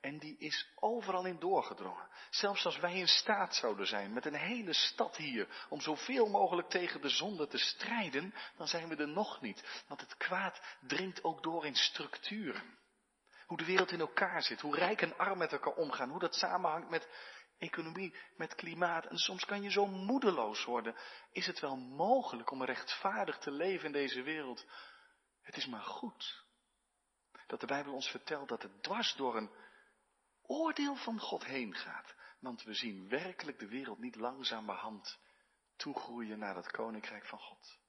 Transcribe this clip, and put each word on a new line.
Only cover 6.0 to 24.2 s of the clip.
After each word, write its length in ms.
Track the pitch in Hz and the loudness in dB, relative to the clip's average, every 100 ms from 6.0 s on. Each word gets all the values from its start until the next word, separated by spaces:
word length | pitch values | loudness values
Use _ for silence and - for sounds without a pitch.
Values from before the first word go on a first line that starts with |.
| - 262 214 | 0 4 6
mogelijk 420 | 202 185 175 170 | 8 6 4 2
tegen 320 | 185 170 151 | 0 0 0
de 80 | 139 | 2
zonde 380 | - 190 190 147 | 2 0 -2 0
te 100 | 123 | 2
strijden, 760 | - - 214 233 180 131 185 - - - | 0 0 0 0 0 0 -2 -8 -12 -6
dan 100 | 156 | -2
zijn 220 | 170 165 | -2 -2
we 60 | 156 | -2
er 120 | 147 | 0
nog 340 | 160 208 - | 2 0 -2
niet. 420 | 208 - - - - | -6 -6 -8 -10 -10
Want 140 | 143 | -12
het 160 | - - | -10 -2
kwaad 440 | - 185 190 - - - 131 | 0 2 0 -4 -12 -14 -2
dringt 360 | 143 190 175 | 0 0 0
ook 200 | 165 160 | -2 0
door 220 | 160 165 151 | -2 0 2
in 100 | 127 | 4
structuren. 1000 | - - 143 - - 208 175 104 - - _ _ _ _ _ - - | 4 2 -6 -6 -6 -4 -2 -4 -8 -18 _ _ _ _ _ -20 -6
Hoe 120 | 165 | -4
de 80 | 160 | 4
wereld 260 | 185 185 | 6 6
in 80 | 170 | 2
elkaar 440 | 156 - 190 175 | 2 4 4 4
zit, 180 | - 120 | 0 -2
hoe 140 | - - | 0 4
rijk 260 | 180 214 | 4 6
en 160 | 165 - | 2 2
arm 200 | 190 190 | 2 4
met 140 | 160 | 2
elkaar 220 | 143 156 | 2 0
omgaan, 360 | - 151 131 127 | 2 0 0 -2
hoe 100 | 165 | 0
dat 160 | 170 - | 0 2
samenhangt 540 | 180 180 - 160 165 | 2 4 2 0 0
met 180 | 165 - - - - - _ | -2 -2 -12 -12 -14 -20 _
economie, 580 | 165 - 160 165 190 - - - | -4 -2 -4 -4 -4 -6 -16 -6
met 180 | 160 - | -6 -4
klimaat. 500 | 170 165 175 165 - | -6 2 2 2 -2
En 120 | 170 | 0
soms 280 | - 185 - | 0 0 -2
kan 160 | 202 | -2
je 100 | 202 | 2
zo 140 | 202 202 | 4 4
moedeloos 800 | 190 196 269 247 160 110 107 | 2 2 4 6 4 2 0
worden. 320 | - 120 113 - - - - | 0 0 0 -6 -12 -14 -8
Is 160 | - 185 | -4 -2
het 120 | - | -2
wel 160 | 143 131 | -2 -4
mogelijk 760 | 127 139 185 262 - 117 113 | -6 2 6 6 6 -2 -2
om 120 | 135 | 0
rechtvaardig 720 | 127 123 - - 196 208 185 143 | 0 0 -2 0 0 2 0 0
te 140 | - | -4
leven 340 | 143 180 180 151 | 2 2 2 0
in 60 | |
deze 300 | 143 139 123 | 2 2 0